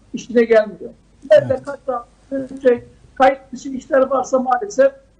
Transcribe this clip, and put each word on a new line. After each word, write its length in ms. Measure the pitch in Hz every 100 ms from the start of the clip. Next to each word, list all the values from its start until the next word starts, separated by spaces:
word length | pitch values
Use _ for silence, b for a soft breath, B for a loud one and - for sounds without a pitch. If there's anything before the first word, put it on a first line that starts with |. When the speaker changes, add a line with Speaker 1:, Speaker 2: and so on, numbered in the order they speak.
| _
Speaker 1:
işine 300 | - - 233
gelmiyor. 480 | 226 220 214 180 - - _ _ -
Nerede 220 | 587 -
Speaker 2:
Evet. 120 | 262 269
Speaker 1:
kaç 140 | 277 -
tane 600 | 247 240 _ _ 269 262 269
şey, 200 | 262 240 - _ _ -
kayıt 240 | 269 269 -
dışı 180 | 240 285
işler 380 | 262 - 285 254
varsa 320 | 269 254 262
maalesef 520 | 247 247 202 - 269 269 _ _